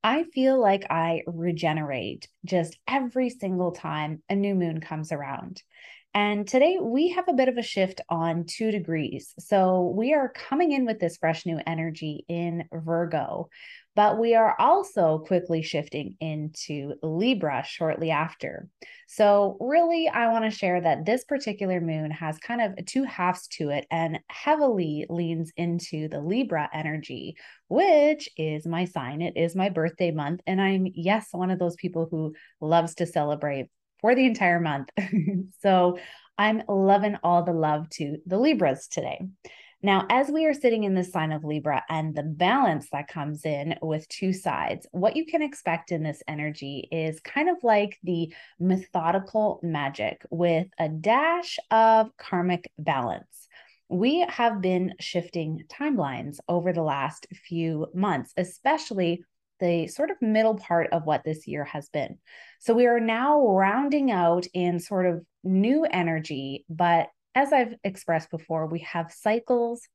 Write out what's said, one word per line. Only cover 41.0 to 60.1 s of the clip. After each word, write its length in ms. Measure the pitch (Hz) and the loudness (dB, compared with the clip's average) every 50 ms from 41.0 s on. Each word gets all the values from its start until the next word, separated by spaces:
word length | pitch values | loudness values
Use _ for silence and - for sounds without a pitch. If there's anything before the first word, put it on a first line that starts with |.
| 180 | 0
sign 280 | 180 - 180 156 156 | -2 -2 -2 -2 -2
of 120 | 156 151 156 | -4 -4 -4
Libra 380 | 151 151 151 131 151 143 - - - | -4 -6 -2 -2 0 -2 -2 -2 -2
and 260 | 160 156 156 156 147 | -4 -4 -2 -2 -4
the 80 | 156 | -4
balance 640 | 147 156 151 151 175 185 233 277 262 202 156 147 - - | -6 -6 -2 0 2 2 4 4 2 2 0 -2 -4 -6
that 180 | - 143 147 - | -8 -8 -8 -8
comes 360 | - 165 143 147 151 151 - | -8 -8 -6 -6 -8 -6 -4
in 320 | 160 147 143 143 160 - - | -4 -4 -4 -4 -6 -6 -4
with 260 | - 160 156 156 156 _ | -4 -4 -4 -4 -6 _
two 240 | - - 196 190 | -10 -4 -2 -2
sides, 540 | 185 190 - 175 - - 76 - - - - - | -2 -2 -2 -4 -2 -2 -4 -4 -6 -8 -10 -10
what 260 | - 185 185 226 - | -4 0 0 2 2
you 100 | 311 320 | 0 -4
can 160 | - - 311 | -2 -2 -2
expect 500 | 302 285 285 - - 185 165 165 - - | -2 -2 -6 -6 -4 -4 -4 -4 -4 -6
in 100 | 175 156 | -4 -4
this 200 | 156 156 139 - - | -4 -4 -6 -8 -10
energy 600 | - 151 147 151 151 151 - 143 139 143 139 - - | -10 -8 -6 -6 -6 -8 -8 -12 -10 -10 -10 -10 -6
is 300 | 165 165 160 160 156 156 | -6 -4 -4 -4 -6 -8
kind 280 | _ - - 277 302 359 | _ -6 -4 0 0 0
of 80 | 349 359 | 0 0
like 360 | - 233 214 208 202 202 - _ | 2 4 4 4 2 0 -6 _
the 320 | - 175 180 170 165 160 - - - - _ _ | -6 -4 -2 -2 -2 -6 -8 -20 -20 -20 _ _
methodical 1000 | 175 185 185 185 185 _ - 180 160 165 180 196 196 - - 220 214 208 - - | 0 2 2 0 -2 _ -4 -2 0 0 0 0 -2 -2 0 0 2 2 0 -2
magic 600 | 165 170 160 147 143 139 143 - 104 92 - _ - - | -4 -4 -2 -2 -2 -4 -4 -4 -4 -4 -4 _ -12 -10
with 360 | - 165 175 175 165 160 180 185 _ - | -2 0 2 2 2 2 0 -4 _ -4
a 100 | 165 156 | -4 -4
dash 720 | 160 156 165 208 226 262 302 330 339 349 339 - - - - _ | -4 -2 0 2 2 4 2 2 0 -2 -4 -6 -10 -12 -2 _
of 400 | 220 220 226 220 226 220 220 220 _ | 4 6 8 8 8 6 4 2 _
karmic 540 | - - - - 175 175 180 180 175 - - _ - | -18 -8 -4 -2 0 2 2 0 -2 -4 -12 _ -6
balance. 720 | 156 165 147 135 123 113 80 - - _ - - - _ _ - - _ _ _ _ _ | -4 -2 0 0 -2 -2 -4 -6 -10 _ -20 -20 -20 _ _ -20 -20 _ _ _ _ _
We 380 | - 175 208 254 294 349 349 - | -2 0 2 2 2 2 0 0
have 320 | - - 233 233 220 202 | 0 0 0 0 0 0
been 340 | 180 185 185 180 185 185 - - | 0 0 0 0 0 -2 -6 -8
shifting 680 | - - - 175 170 175 - 175 160 156 160 160 - _ | -14 -4 -4 -4 -4 -4 -6 -6 -4 -4 -6 -8 -10 _
timelines 680 | - - 285 302 277 214 151 139 131 - - 139 147 - - - | -10 -6 -4 -2 0 0 -2 -2 -4 -6 -8 -10 -12 -12 -6 -2
over 240 | 175 175 170 185 | -2 0 0 0
the 100 | 170 165 | 0 0
last 440 | 160 156 139 139 135 143 - - - _ 185 - _ | 0 -2 -2 -2 -4 -4 -6 -10 -20 _ -20 -20 _
few 400 | - 175 165 165 165 160 151 160 - - | -8 -4 -2 -2 -2 -2 -4 -6 -6 -2
months, 380 | 180 196 208 165 131 123 - _ | -2 0 0 0 -2 -4 -6 _
especially 840 | - 180 180 - - _ 262 311 311 - - 226 190 180 170 170 175 - _ _ _ _ _ _ _ | -6 -6 -6 -8 -2 _ 0 0 0 -2 -6 -2 0 0 0 0 -2 -8 _ _ _ _ _ _ _
the 260 | 190 175 170 170 165 | 0 0 0 0 -2
sort 240 | - - - 294 - | -4 -4 -4 -4 -4